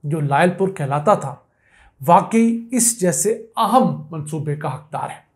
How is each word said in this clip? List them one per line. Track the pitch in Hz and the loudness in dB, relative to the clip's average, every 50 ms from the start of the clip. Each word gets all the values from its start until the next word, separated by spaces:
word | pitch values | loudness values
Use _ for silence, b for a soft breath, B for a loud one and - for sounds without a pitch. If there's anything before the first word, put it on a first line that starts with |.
| - | -4
जो | 143 160 160 | -4 -4 -2
लायलपुर | 147 139 139 143 170 185 180 - 196 185 | -2 0 2 4 4 2 2 0 -4 -4
कहलाता | 190 - 147 131 139 147 151 - 202 | -2 -6 -4 -4 -4 0 4 2 2
था, | - - 139 - - _ b b b b b b b b b b _ | 2 0 -10 -12 -14 _ b b b b b b b b b b _
वाकई | 131 143 170 196 185 196 214 226 226 233 226 233 - - 254 | 2 4 4 4 4 2 2 2 2 2 2 -2 -6 -4 -2
इस | 240 220 - - - | 0 0 0 0 0
जैसे | 180 180 160 - - 208 233 233 - - _ | -2 0 0 0 -2 -2 -2 -4 -8 -12 _
अहम | - 226 196 226 262 208 170 143 - - - | -2 0 4 4 4 4 4 0 -4 -10 -12
मंसूबे | 165 156 151 - 160 156 - 151 147 | -10 -10 -8 -8 -8 -6 -4 -4 -6
का | 151 156 147 | -4 -6 -8
हकदार | 131 - - _ - 139 - - | -8 -10 -12 _ -10 -8 -8 -8
है। | - - _ _ _ | -12 -16 _ _ _